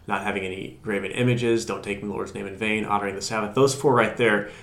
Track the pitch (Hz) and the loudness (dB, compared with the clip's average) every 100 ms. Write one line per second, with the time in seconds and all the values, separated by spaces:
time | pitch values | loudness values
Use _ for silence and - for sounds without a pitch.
0 | - 98 101 95 92 95 - - 107 98 | -4 -2 -2 -2 -4 -6 -10 -10 -4 -4
1 | 95 - 123 120 117 117 104 95 104 98 | -2 0 2 2 2 2 0 -6 -6 -6
2 | 104 104 92 104 98 95 107 107 107 101 | -6 -6 -6 -8 -8 -4 -2 0 0 0
3 | 101 95 - 110 104 131 135 - 147 120 | -2 -4 -4 -4 0 4 4 4 4 6
4 | 110 - 117 104 101 - | 4 4 4 4 0 -12